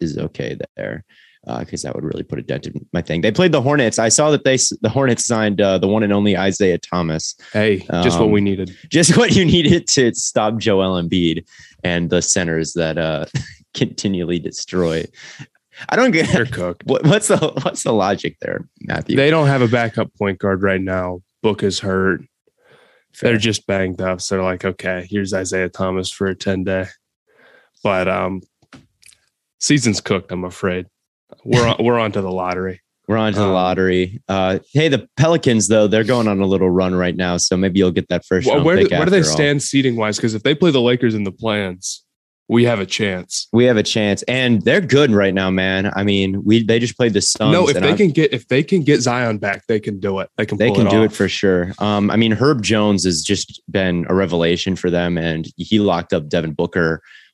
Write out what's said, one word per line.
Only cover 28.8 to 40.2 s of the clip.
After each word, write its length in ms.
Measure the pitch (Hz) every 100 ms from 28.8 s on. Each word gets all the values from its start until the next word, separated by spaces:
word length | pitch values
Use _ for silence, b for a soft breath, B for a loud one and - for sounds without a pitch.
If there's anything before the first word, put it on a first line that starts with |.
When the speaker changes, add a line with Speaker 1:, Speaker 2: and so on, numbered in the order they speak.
| _ _ _ _ _ _ _ -
Speaker 2:
season's 420 | - 160 113 95
cooked, 320 | - 98 -
I'm 120 | 90
afraid. 420 | 90 - 98 90 90 _ _ _ _ -
We're 220 | 123 123 117
on, 100 | -
Speaker 1:
<laughs> 60 |
Speaker 2:
we're 140 | 117 120
on 140 | 110
to 80 | 101
the 100 | 95
lottery. 480 | 92 90 90 95 92 _ _ -
Speaker 1:
We're 100 | 107
on 140 | 110
to 40 | 98
the 60 | 98
Speaker 2:
Um, 60 |
Speaker 1:
lottery. 680 | 92 92 92 92 90 92 110 -
Uh, 300 | 95 95 95 -
hey, 160 | 143 160
the 200 | 131 - -
Pelicans, 520 | 151 170 131 113 98
though, 180 | 110 107
they're 160 | 107
going 220 | 107 123 110
on 140 | 98
a 60 | 98
little 240 | 95 92
run 240 | 90 92
right 200 | 90 90 90
now. 200 | 90 87
So 200 | - 92
maybe 220 | 95 92
you'll 140 | 92
get 160 | 90 -
that 160 | 87 -
first 200 | 92 -
Speaker 2:
Well, 100 | 143
Speaker 1:
round 100 | 151
Speaker 2:
where 100 | 190
Speaker 1:
pick 100 | 190
Speaker 2:
do, 80 | 180
where 80 |
do 60 | 170
they 60 | 190
Speaker 1:
after 120 | 151
all. 60 | 156
Speaker 2:
stand 260 | 143 147
seeding 320 | - 139 135 117
wise? 220 | 107
'Cause 160 | 101